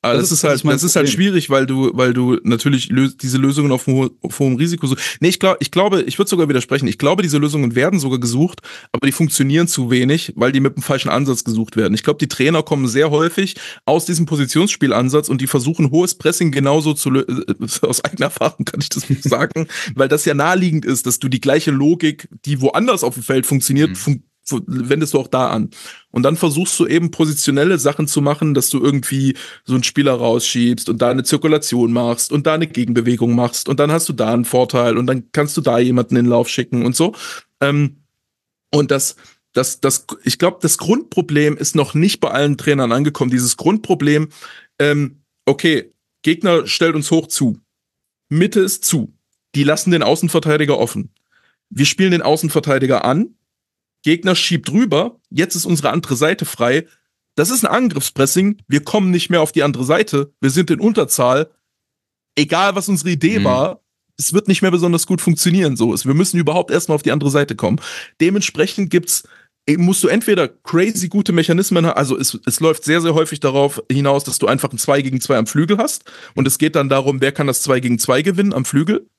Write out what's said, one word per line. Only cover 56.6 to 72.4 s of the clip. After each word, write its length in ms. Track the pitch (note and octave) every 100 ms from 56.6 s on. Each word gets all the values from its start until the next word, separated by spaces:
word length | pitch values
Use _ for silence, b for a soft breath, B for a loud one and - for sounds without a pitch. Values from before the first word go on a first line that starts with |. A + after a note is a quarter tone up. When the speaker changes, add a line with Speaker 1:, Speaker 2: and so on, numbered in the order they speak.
| A#2+ C#3 E3 b b _ _ -
Speaker 1:
Das 160 | F3
ist 120 | B3+
ein 80 | -
Angriffspressing, 840 | A3+ B3 D3 - - C#3 F3 G3 G#3 _
wir 160 | C#3+
kommen 280 | C#3+ G#3+ F#3
nicht 180 | F3 -
mehr 120 | E3+
auf 100 | D#3
die 100 | D#3+
andere 220 | D3 C3
Seite, 500 | B2+ E3 G#3+ C#3+ C#3+ _
wir 80 | C3+
sind 220 | C#3 E3+
in 80 | D#3+
Unterzahl. 720 | G#3 A3 D#3 - B2 C3 D#3+ _ _ _ _ _ _ _ _ -
Egal, 400 | D3 E3 G3 F#3+
was 140 | F#3+
unsere 200 | F#3 D#3+
Idee 280 | D#3+ D#3+ A3
Speaker 2:
Mhm. 40 |
Speaker 1:
war, 380 | G2+ B2+ D#3 - _ _ _ -
es 160 | -
wird 140 | F3 G3+
nicht 140 | F#3+
mehr 100 | F#3+
besonders 360 | F3 F3 E3 -
gut 140 | F#3
funktionieren. 540 | - D#3+ F3+ F3+ E3 B2
So, 180 | A#2
es, 120 | E2+ B2+
wir 80 |
müssen 260 | C#3+ F#3 F3
überhaupt 320 | D3+ E3+ -
erstmal 240 | E3 - D3+
auf 80 |
die 80 | D3
andere 180 | D3 C#3+
Seite 260 | C#3+ C#3+ B2+
kommen. 240 | F#2+ A2 B B B _
Dementsprechend 720 | E3 G3+ - - F#3+ - F#3
gibt's, 340 | F3 E3+ - b b b _ -
eh, 100 | D3+
musst 260 | F3 F#3
du 40 | F3
entweder 400 | G3 A#3 G3 D#3
crazy 600 | _ - D#3+ G3 G#3+ F3+
gute 240 | G3+ G3+
Mechanismen 540 | F3 D#3 E3+ G3 F3 E3
ha-, 60 |
also 240 | - C#3 C3
es, 220 | C3 -